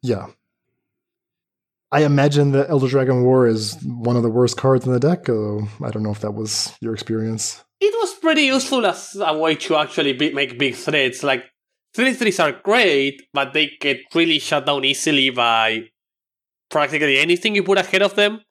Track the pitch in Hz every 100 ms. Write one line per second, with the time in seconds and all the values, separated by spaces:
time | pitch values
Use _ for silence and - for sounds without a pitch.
0 | 127 104 - - _ _ _ _ _ _
1 | _ _ _ _ _ _ _ _ _ 143
2 | 147 143 143 147 143 135 135 147 131 135
3 | 131 127 123 131 120 110 107 - - 120
4 | 117 120 117 113 123 - 131 131 127 123
5 | 143 180 - 113 104 104 104 - 120 110
6 | 107 104 107 104 110 - - - 113 107
7 | - 110 110 113 - - _ _ 403 453
8 | 392 - 320 311 285 262 254 262 208 160
9 | - 196 175 156 160 156 - 156 151 -
10 | 180 131 151 139 143 120 139 - - 151
11 | 131 123 143 127 - _ _ _ _ -
12 | 254 240 226 185 156 123 - 226 208 143
13 | 139 135 _ 139 135 143 147 - 143 123
14 | - 165 165 156 - 147 135 143 139 135
15 | - 143 135 123 117 113 110 113 113 _
16 | _ _ _ _ _ _ _ 151 165 156
17 | 147 135 156 175 220 208 185 196 180 190
18 | 202 202 208 220 _